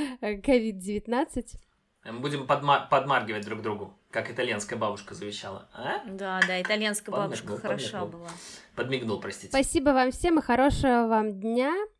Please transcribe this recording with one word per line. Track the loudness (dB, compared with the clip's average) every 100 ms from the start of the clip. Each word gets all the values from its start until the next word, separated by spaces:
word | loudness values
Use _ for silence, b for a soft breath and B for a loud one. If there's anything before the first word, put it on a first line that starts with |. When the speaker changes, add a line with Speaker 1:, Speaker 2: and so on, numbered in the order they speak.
| -6 -4
Speaker 1:
э, | -4 -4
ковид | 4 4 4 -4
девятнадцать. | -4 -4 -2 0 0 -4 -8 -12 _ _ _ _
Speaker 2:
Мы | -12 -6
будем | -4 -4 0
подма-, | 2 4 2 4
подмаргивать | 2 4 0 2 -4 -4
друг | -4
другу, | -4 -4 -6 -14 _
как | -6 -4
итальянская | -2 -2 -2 -4 -2
бабушка | -2 -2 -10
завещала, | -10 -10 -8 -10 -12 -14
а? | -10 -4 -4 -6
Speaker 3:
Да, | -6 -4 2 2
да, | 2
итальянская | 0 0 0 -2 -4
бабушка | -2 -2 -4
Speaker 2:
Подмигнул, | -6 -6
Speaker 3:
хороша | -4 -4 -4 -6
Speaker 2:
подмигнул. | -8 -10
Speaker 3:
была. | -14 -16 B B B -6
Speaker 2:
Подмигнул, | -2 -2 -2 -2
простите. | -4 -10 -2
Speaker 1:
Спасибо | 0 2 2 4
вам | 4 4
всем | 2 2 2
и |
хорошего | 4 6 6 6 4 4 4
вам | 2 2 -2
дня. | 0 2 2 2 -2 _